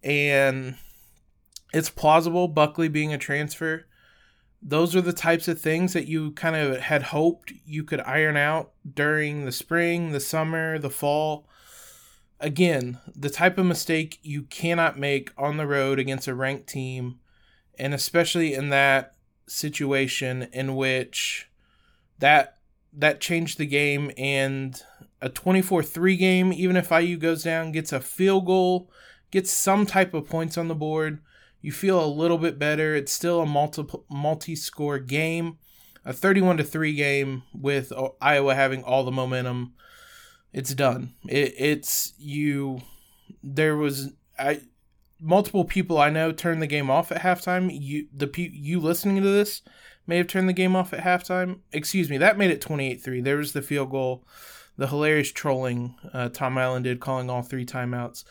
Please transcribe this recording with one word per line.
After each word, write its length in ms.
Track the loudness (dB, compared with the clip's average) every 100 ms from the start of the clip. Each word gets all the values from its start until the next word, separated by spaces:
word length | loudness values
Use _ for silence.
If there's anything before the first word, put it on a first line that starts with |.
and 760 | -2 0 2 4 4 2 -6 -12 -18 -20 _ _ _ _ _ -20 _
it's 180 | -2 -2
plausible, 580 | 0 4 6 4 0 0
Buckley 400 | 2 2 2 -2
being 240 | 0 -2
a 60 | -4
transfer. 680 | -4 -4 -4 -4 -4 -4 -8 _ _ _ _ _ _ _
Those 360 | -2 2 4 2
are 40 |
the 120 | 0
types 340 | 0 2 2 2
of 140 | -2
things 320 | 0 2 2
that 160 | 0 -2
you 240 | -4 -4
kind 240 | -4 -2 0
of 240 | 0 -2
had 220 | 0 -2
hoped 480 | 0 2 2 2 -8 -20
you 200 | -10 -8
could 160 | -4 -6
iron 360 | -2 0 2 2
out 360 | 2 0 -4 _ -12
during 520 | -2 0 2 0 -4
the 80 | -6
spring, 580 | -8 -2 0 2 0 -2
the 80 | -4
summer, 600 | -2 -2 -2 -2 -2 -4
the 120 | -6
fall. 560 | -2 0 2 0 -4 _ _ -20 -20 -20 -20 -20 _ _ -8
Again, 580 | -4 2 4 4 -2 -8 -14
the 160 | -8 -6
type 260 | 2 2 4
of 100 | 0
mistake 520 | 0 0 -2 -2 -8
you 200 | -10 -10
cannot 540 | -10 -4 -2 2 2 0
make 320 | -2 -2 -4 -4
on 200 | -4 -2
the 80 | 0
road 340 | 0 2 0
against 260 | -2 -4 -6
a 80 |
ranked 340 | -4 -2 -4 -8
team, 520 | -8 -8 -6 -8 -10 _ _ _ _ _ -8
and 160 | -4
especially 600 | -4 0 2 2 2 0
in 160 | 0 2
that 440 | 4 6 4 0 _ _ _ -12
situation 1040 | -6 -6 -4 0 0 0 -2 -4 -4 -6
in 220 | -6 -4
which 760 | -2 0 0 -2 -6 -4 -6 -10 _ _ _ _ _ _ 0
that, 380 | 6 6 4 _ _ _ _
that 280 | 0 0 0
changed 380 | -2 -2 -2 -4
the 80 | -2
game, 440 | 0 2 0 -4 -4
and 640 | -2 0 0 -2 -6 -10 -18 -20 -20 -10
a 60 | -8
twenty-four 560 | -4 2 2 4 0
three 320 | 0 0 2 4
game, 360 | 4 4 4
even 240 | 2 2 2
if 140 | 4
I 100 | 2
U 160 | 2 0
goes 280 | 0 0
down, 280 | -2 -2 -2
gets 200 | -6 -4
a 80 | -6
field 460 | -6 0 4 4 2
goal, 440 | 2 4 0 -4 _ -20 -20 _
gets 220 | -2 0
some 340 | 0 2 4 4
type 280 | 2 2
of 120 | 0 -4
points 300 | -4 -4 -4
on 100 | -4
the 80 |
board, 460 | -4 -2 -2 -2 -4 _ _ _ _
you 120 | -10
feel 300 | -2 2 4
a 40 | 2
little 320 | 2 2 2
bit 200 | 0 0
better. 360 | 0 0 0
It's 180 | 0 -2
still 300 | -2 0 0
a 40 | 2
multiple, 600 | 2 0 -2 -8 -10 -10
multi-score 880 | -4 -2 -2 -6 -8 -8 -6 -4 -4
game. 600 | -2 -2 0 -2 -4 -8 _ _ -20 _ -12
A 80 |
thirty-one 420 | 0 4 6 6 4
to 80 |
three 300 | 0 -2 -2
game 480 | 0 0 0 -2 -6 -12
with 400 | -6 0 0 -2
O-, 240 | -6 -6 0
Iowa 360 | 2 4 4
having 280 | 4 4 2
all 220 | 0 0
the 60 | 2
momentum, 640 | -2 -2 -2 -4 -6 -8 _ -20 -20 -20 -20 -20 _ _
it's 180 | -8 -6
done. 400 | 0 2 0 -6 -12 -4
It, 260 | 0 0 0
it's, 560 | 0 0 -2 -4 -4 -8
you, 640 | -8 -2 0 0 -4 -6 -12 -20 _ _ _ -18
there 340 | -8 0 0 2
was, 380 | 0 -2 -8 -12 _ -4
I, 240 | -2 -2 -6 _ _ _ _ -10
multiple 460 | 2 2 2 0 0
people 320 | 0 0 4
I 100 | 4
know 240 | 4 0
turned 300 | -2 -2 -2
the 40 | -2
game 220 | -2 2
off 240 | 2 0
at 80 | -2
halftime. 480 | 0 -2 0 0 -2
You, 360 | -4 -6 -6 -8
the 160 | -6 -6
pe-, 240 | -4 -8
you 260 | -8 -4 -2
listening 420 | 0 0 2 2
to 60 | 4
this 320 | 4 2 -4 -14 -20 -20 -16 -2
may 100 | 0
have 120 | 0
turned 200 | 2 2
the 60 |
game 200 | 4 4
off 200 | 2 0
at 100 | -2
halftime. 540 | 0 0 0 -2 -2 -6 -8
Excuse 360 | -6 -2 0 0
me, 80 | 4
that 220 | 4 6
made 120 | 4
it 120 | 2
twenty-eight 400 | -2 -4 -4 -6
three. 180 | -6 -4
There 160 | 0 0
was 160 | -2
the 80 | -6
field 300 | -4 -2 -2
goal, 360 | -2 -4 -4 _ -20 -20 -20 -16 -6
the 80 | -2
hilarious 440 | 0 2 2 0
trolling, 640 | -4 -2 0 0 -4 -6 -10 -12
uh, 160 | -6 -6
Tom 260 | -4 -4 0
Allen 260 | 0 0
did, 180 | -2 -4
calling 280 | -4 -4 -4
all 140 | -6
three 240 | -6 -8 -6
timeouts. 580 | -6 -4 -4 -6 -12 -20